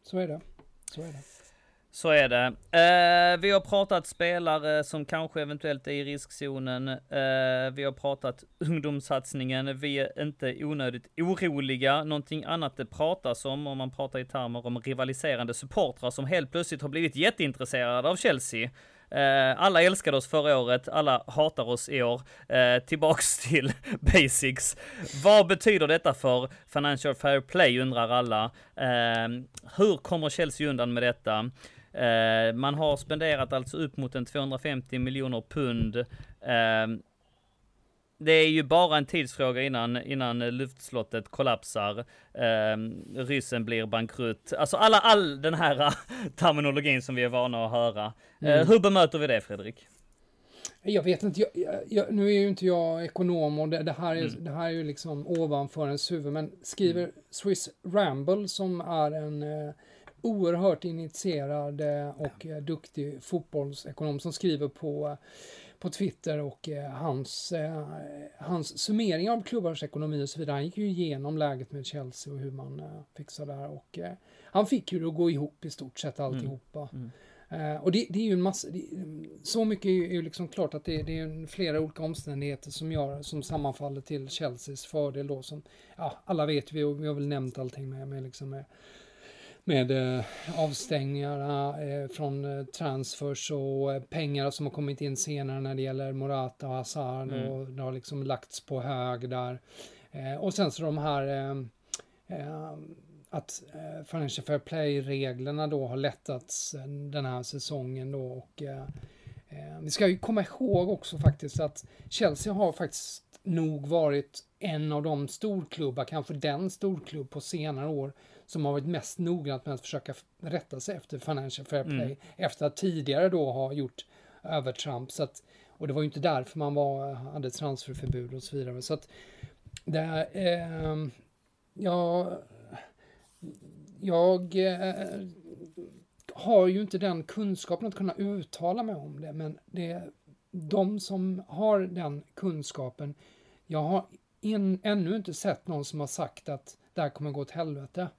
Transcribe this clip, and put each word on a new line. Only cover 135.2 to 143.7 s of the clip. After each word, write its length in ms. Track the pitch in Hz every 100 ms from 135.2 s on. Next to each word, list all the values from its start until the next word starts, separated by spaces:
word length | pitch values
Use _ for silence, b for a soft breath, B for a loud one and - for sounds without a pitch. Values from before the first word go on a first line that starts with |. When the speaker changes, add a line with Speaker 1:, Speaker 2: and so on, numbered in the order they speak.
| 185 165 165 - 160 175 175 - _ _ -
Speaker 1:
har 340 | - - 220 185
ju 140 | 190
inte 160 | 214 185
den 260 | 196 170
kunskapen 640 | 156 - 202 185 - 175 226
att 80 | 185
kunna 180 | 190 -
uttala 640 | 196 202 156 - 170 214
mig 120 | 220 170
om 260 | 147 143
det, 120 | 156
men 260 | 151 156 - _
det, 380 | 180 170 175 175 _ _ _ _
de 480 | 185 156 196 190 208
som 440 | - 196 185 185 190
har 320 | 156 220 202
den 440 | 185 175 156 143 -
kunskapen, 800 | - 190 156 139 - 127 - 147 143 b b b b
jag 160 | _